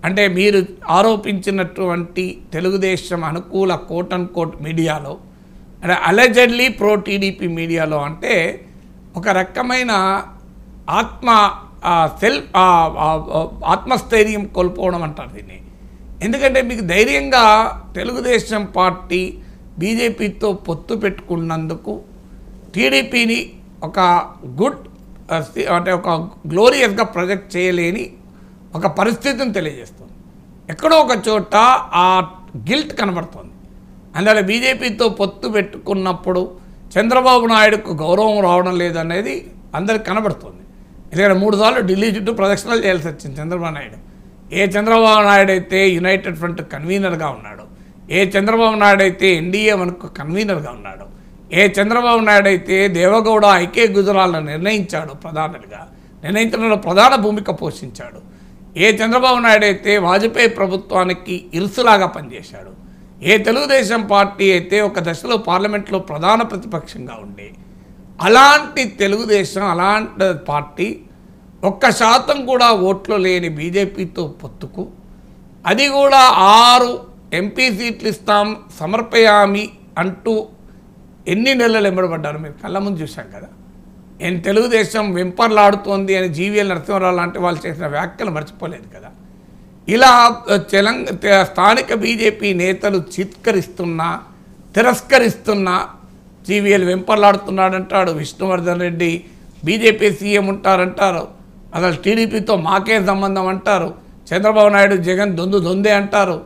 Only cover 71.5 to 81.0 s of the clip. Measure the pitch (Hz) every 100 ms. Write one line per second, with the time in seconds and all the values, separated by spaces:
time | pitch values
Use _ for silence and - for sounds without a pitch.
71.5 | - 196 190 247 - 226 247 254 285 247
72.5 | 254 240 220 185 190 - 214 185 180 170
73.5 | 151 165 185 196 196 175 - 156 - 143
74.5 | - 147 - - - - - - - -
75.5 | - - 214 277 277 277 269 254 - 190
76.5 | 220 240 247 247 240 - - - 160 208
77.5 | 247 254 196 240 220 214 185 185 208 208
78.5 | 214 - - 160 220 233 233 226 208 202
79.5 | 202 214 - - - 180 185 - 220 220
80.5 | - - - - -